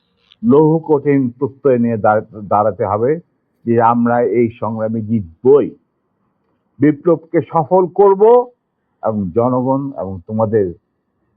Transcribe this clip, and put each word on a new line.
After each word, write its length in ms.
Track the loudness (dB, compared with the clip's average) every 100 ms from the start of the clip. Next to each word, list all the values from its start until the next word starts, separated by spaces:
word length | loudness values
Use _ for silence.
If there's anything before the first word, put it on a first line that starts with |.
| _ _ _ _
লৌহ 300 | 2 4 4 0
কঠিন 420 | 0 -2 2 0 0
প্রত্যয় 480 | -4 -8 -4 0 0
নিয়ে 180 | 0 0
দাঁড়-, 460 | 0 0 -2 -12
দাঁড়াতে 420 | -4 0 0 -2 -4
হবে 240 | -2 -2 -4 -8 _ _ _
যে 100 | -2 2
আমরা 340 | 2 2 0 0
এই 280 | 0 0 -2 -4
সংগ্রামে 400 | -8 -6 -6 -6
জিতবই, 720 | -4 -6 -6 -4 2 4 2 -6 _ _ _ _ _ _ _ _ _ _
বিপ্লবকে 600 | 0 0 -2 -2 -2 -6
সফল 460 | -2 -4 0 0 0
করব 360 | 2 2 4 4 4 0 _ _ _ _ _
এবং 280 | -6 -4 -4
জনগণ 520 | -2 0 0 -2 -4 -6 -10
এবং 220 | -10 -12 -10
তোমাদের 400 | -4 -2 0 -2 -6 _ _ _ _ _